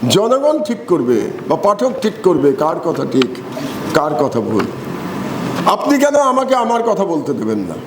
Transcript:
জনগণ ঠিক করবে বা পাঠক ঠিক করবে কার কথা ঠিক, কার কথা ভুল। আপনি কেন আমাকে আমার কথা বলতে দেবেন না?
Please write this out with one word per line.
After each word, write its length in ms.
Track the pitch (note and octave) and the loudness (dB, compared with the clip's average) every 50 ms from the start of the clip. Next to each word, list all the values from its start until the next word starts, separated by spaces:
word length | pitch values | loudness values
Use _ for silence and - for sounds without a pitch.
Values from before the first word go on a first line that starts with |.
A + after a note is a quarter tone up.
| A#2+ A#2+ | 2 2
জনগণ 540 | A2+ F#3 G#3 A#3 B3+ C4+ C#4 D4 D#4 D#4 D4+ | 2 4 4 4 2 2 4 2 2 2 0
ঠিক 140 | - A#3+ - - - | -2 -4 -6 -2 0
করবে 340 | F3 D#3+ B2+ A#2+ B2 A2 - - - - - - | 0 0 2 2 2 2 0 -2 -6 -8 -2 -2
বা 60 | D#3 | -2
পাঠক 360 | D#3 - G3+ G#3 G3+ B3 C4 A3+ - | 0 2 2 2 2 0 -2 -2 0
ঠিক 120 | - A3 - - - | -2 -4 -4 2 2
করবে 300 | F#3+ F3 D3 C3+ C#3+ C3 | 2 4 4 4 2 2
কার 220 | - D3 D#3 E3+ E3+ - | 4 0 -2 -2 -2 -2
কথা 220 | E3+ D#3 - C3+ C#3 | -4 -2 -2 -4 -2
ঠিক, 180 | B2 C3 C3+ A#2+ - - - - - - - - - - - - - | 2 0 0 0 -2 -8 -12 -12 -10 -8 -8 -8 -8 -8 -6 0 0
কার 180 | D#3 D3 D#3 D3+ D3 | 0 2 2 0 0
কথা 200 | D3 C3 - A#2 | 0 0 0 -2
ভুল। 260 | G#2+ G2+ A2+ G#2 F2 D#2 - - - - - - - - - - - - - - - - - - - | -2 0 0 0 -2 -2 -4 -8 -10 -10 -10 -8 -8 -8 -8 -6 -6 -6 -6 -6 -6 -4 -4 -2 0
আপনি 320 | - F#3+ G#3 - C#4 C#4+ C#4 | 0 0 0 2 2 4 4
কেন 180 | C#4 D4 C#4+ | 4 4 4
আমাকে 400 | C#4+ C#4+ C4 B3+ C4 C4+ A#3 C4 | 4 4 4 2 2 2 2 2
আমার 280 | B3+ A#3 A3+ A#3 A#3 A#3 | 2 2 2 0 0 2
কথা 220 | A#3 G#3 F#3+ G3 | 0 0 0 0
বলতে 280 | F3+ E3 D3+ C3 C3 C#3 | 0 0 -2 -2 -2 -4
দেবেন 240 | A2 G#2+ G#2+ A2 G#2 | -2 -2 -2 -2 -2
না? 180 | F#2+ F2 D#2+ D2 C2+ | -2 -6 -8 -10 -10